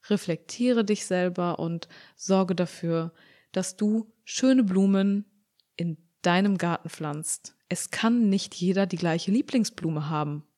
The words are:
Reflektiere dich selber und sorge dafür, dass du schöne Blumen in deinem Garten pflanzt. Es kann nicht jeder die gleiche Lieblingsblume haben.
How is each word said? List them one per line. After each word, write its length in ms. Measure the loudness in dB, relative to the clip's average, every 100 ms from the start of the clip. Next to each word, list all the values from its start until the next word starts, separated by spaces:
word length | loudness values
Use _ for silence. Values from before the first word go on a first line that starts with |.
| -2
Reflektiere 720 | -4 -2 -6 -6 -2 2 2
dich 220 | 2 0 0
selber 520 | 0 0 0 -4 -2
und 300 | -4 -6 -10 -20 -20
sorge 400 | _ 0 2 2
dafür, 600 | 0 -2 -4 -2 -2 -2 -10 _ _ _
dass 260 | -6 -6 -2
du 340 | 0 0 -4 _
schöne 400 | -12 0 4 4
Blumen 600 | 4 4 4 4 2 0 -4 _ _ _ _ -6
in 200 | -6 -6 _ _
deinem 380 | 2 4 4 2
Garten 320 | 0 -2 -6
pflanzt. 680 | -8 -6 -6 -6 -8 -10 _ _
Es 200 | -8 -6
kann 380 | -2 2 4 4
nicht 260 | 2 -2
jeder 300 | -4 0 2
die 140 | 0 0
gleiche 320 | 0 0 0
Lieblingsblume 800 | 0 2 0 0 -2 -4 -4 -4
haben. 340 | -2 -2 -6 -10